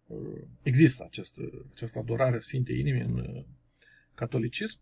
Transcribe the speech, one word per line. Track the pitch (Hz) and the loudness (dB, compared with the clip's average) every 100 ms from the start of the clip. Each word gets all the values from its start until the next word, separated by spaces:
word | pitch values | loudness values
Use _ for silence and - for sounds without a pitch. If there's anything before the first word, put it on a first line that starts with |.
| - | -14
uh, | - 104 - - - | -10 -10 -10 -14 -6
există | - 127 160 - | 2 8 8 8
această, | - - 95 - 131 - - | -6 -10 -10 -10 -10 -10 -16
această | - 117 117 | -12 -8 -6
adorare | 113 117 127 120 | -4 0 2 2
a | |
Sfintei | - 131 123 127 | -2 -2 0 0
Inimi | 143 127 | 2 2
în, | 117 120 | 0 -2
uh, | - 123 - - _ _ - - _ | -4 -8 -12 -20 _ _ -20 -20 _
catolicism. | - 117 127 123 - 214 - | -8 -2 0 0 -2 -6 -8